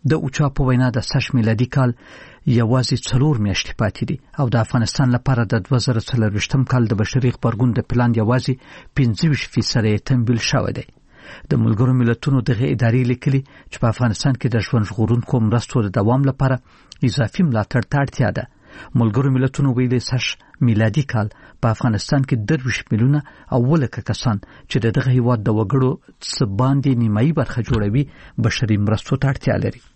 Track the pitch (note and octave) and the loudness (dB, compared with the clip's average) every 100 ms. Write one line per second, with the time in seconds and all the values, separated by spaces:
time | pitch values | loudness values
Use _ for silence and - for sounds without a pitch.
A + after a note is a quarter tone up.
0 | C3+ D#3+ D#3 - D3 - C3 B2 B2+ A#2+ | 0 0 -2 0 -2 2 2 2 2 0
1 | - C#3 - B2+ A2 A2 B2 - B2+ A#2+ | -2 -4 0 0 2 0 0 2 0 -2
2 | - - - - - A#2 A2+ B2+ A#2+ B2+ | -12 -20 -20 -8 0 2 2 2 0 -2
3 | - - D3 C3 G#2 F#2+ - - - - | -2 0 2 2 0 -2 -6 -2 -2 -2
4 | - D3+ - - C3 A2+ A2 B2 A2+ - | -6 -6 -8 -4 0 0 0 0 -2 0
5 | C3 B2 - A#2+ A2 A2+ - B2+ A#2+ A2+ | 0 2 0 0 0 -2 0 -2 0 -2
6 | - B2 A2 G#2 - C3+ B2+ B2+ A2+ G#2+ | -2 0 0 0 -2 -2 0 2 2 0
7 | G#2+ C3 B2 - A#2 G#2+ B2+ A2 - B2 | 0 0 0 0 -4 0 0 0 -2 0
8 | A#2+ A2+ G#2+ B2+ B2+ B2+ - - - - | 2 2 2 0 0 -6 -8 -20 -10 0
9 | B2+ G2+ E3 C#3+ - - - B2+ A2 G#2 | 0 2 0 0 -2 -4 0 0 0 0
10 | - B2+ A2+ A#2 - C3+ G2 - - _ | 0 0 2 0 0 -2 -2 -6 -10 _
11 | _ - - - - C#3 A2+ G#2+ B2+ B2+ | _ -20 -20 -20 -4 0 2 2 2 4
12 | A#2+ A#2 - C3+ A#2+ A2 C3+ A2+ B2 B2 | 2 0 0 0 0 0 0 0 2 2
13 | B2 B2 - C3+ C3 - - - A#2+ A2 | 0 0 0 0 -2 -20 -20 -4 -2 0
14 | B2 G2+ - B2+ B2+ A2+ G2 A#2 G#2 G2 | 0 0 0 0 0 -2 0 0 -2 -2
15 | G#2 A#2+ - C3 A2 A#2 - C3 G#2 F#2 | 0 0 0 0 2 0 0 -2 0 0
16 | G2+ B2+ C#3 C3+ C3+ C3 _ - _ - | 2 2 0 0 0 -2 _ -20 _ -4
17 | B2+ B2+ A2 - F3 A2+ G2+ B2+ A2 C#3+ | -2 0 -2 0 0 2 0 -2 0 -2
18 | C#3 - A2 F#2+ - _ - - - B2+ | -2 0 -2 -2 -8 _ -20 -20 -4 0
19 | A#2 G#2+ C#3 C3 C3 C3 C#3+ A#2+ B2+ B2 | 2 2 2 2 0 0 0 2 0 0
20 | - B2+ - - - _ B2 G#2+ A2 G#2 | -2 -4 -4 -8 -16 _ 2 4 2 0
21 | C#3 A2 G#2 - - - A#2 G#2+ B2 G#2+ | -2 -2 -4 -8 -20 -4 -2 0 0 -2
22 | - C#3+ C3 B2 G#2 D3+ B2+ - - A2 | 0 -2 0 -2 0 -2 -2 -6 -4 0
23 | B2 D3 - - - B2+ B2 E3 B2+ - | 2 0 -2 -18 -4 -2 2 0 0 -6
24 | - G2+ - G2+ - - - C3 A2+ A2 | -6 -4 -2 -2 -6 -20 -6 -2 0 0
25 | C3 B2+ A#2+ B2 A2 G#2+ G#2 C3+ B2+ D3 | 2 2 2 0 0 -2 0 2 0 -2
26 | - - - - A#2 G2 B2+ C#3 C#3 B2 | -10 -18 -12 -4 -4 0 0 2 2 2
27 | A2+ G#2 C3+ D#3+ A#2+ - G#2+ A#2 G#2 A#2 | 2 2 0 0 -2 -4 -2 -2 0 0
28 | C#3 - - - A2+ - G#2+ G#2+ G2+ G#2 | -2 -8 -14 -2 -2 0 0 0 2 -2
29 | - C3+ C3+ C3+ - - A2 - - | -2 -2 0 -2 -2 -2 -2 -6 -18